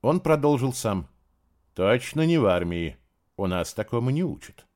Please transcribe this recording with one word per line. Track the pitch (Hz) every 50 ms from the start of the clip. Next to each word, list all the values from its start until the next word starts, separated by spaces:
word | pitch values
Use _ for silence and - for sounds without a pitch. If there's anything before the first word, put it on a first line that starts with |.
Он | - 120 156 185
продолжил | 190 156 160 147 143 147 147 127 127 135
сам. | 123 - - 110 101 95 76 - _ _ _ _ _ _ _ _ _ _ _ _ _
«Точно | - 95 98 117 123 - - - 147 160
не | 160 170 160
в | 120
армии. | 98 90 87 87 85 87 85 85 78 - _ _ _ _ _ _ _ _
У | - 98
нас | 92 92 90 85 - -
такому | - 107 - - 117 120 127
не | 135 151 185
учат». | 170 - - - - - - _ _ _